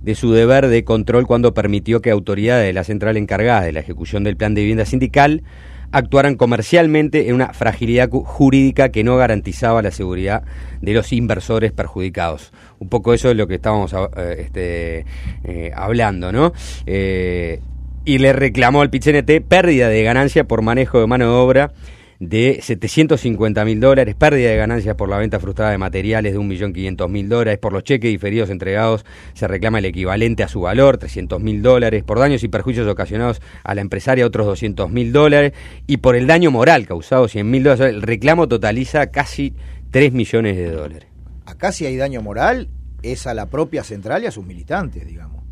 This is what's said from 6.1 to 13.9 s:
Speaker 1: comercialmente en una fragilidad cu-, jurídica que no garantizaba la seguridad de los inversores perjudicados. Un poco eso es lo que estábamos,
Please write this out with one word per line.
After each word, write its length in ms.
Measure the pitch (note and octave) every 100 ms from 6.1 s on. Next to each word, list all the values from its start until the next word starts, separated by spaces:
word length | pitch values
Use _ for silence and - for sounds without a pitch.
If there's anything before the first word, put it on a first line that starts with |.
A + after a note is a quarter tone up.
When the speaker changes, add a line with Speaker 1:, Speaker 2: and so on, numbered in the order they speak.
| C#3 C#3+ B2
Speaker 1:
comercialmente 920 | A#2+ A#2+ G#2+ E3+ E3 D3+ D3+ D3+ A#2+
en 60 |
una 200 | B2 B2+
fragilidad 540 | - A2+ G#2 A2+ A#2+ B2+
cu-, 160 | B2+
jurídica 680 | - - C#3 C3+ C3+ - C3
que 140 | A#2+
no 140 | A2 B2+
garantizaba 640 | B2 G#2 G2+ F2+ A#2+ A2+
la 80 | G2+
seguridad 540 | - F#2 F#2 F#2+ G#2+ - - - -
de 140 | G2
los 180 | A2 G#2+
inversores 600 | A#2+ A#2 F#2+ - A2+ G#2+
perjudicados. 800 | - F#2+ G2+ F#2 F#2 E2+ D2+ - - - _
Un 100 | F#2
poco 280 | A#2+ A2+ A#2+
eso 160 | B2+
es 40 | A2
lo 120 | F#2+
que 80 | F2+
estábamos, 380 | A2 G#2+ F#2+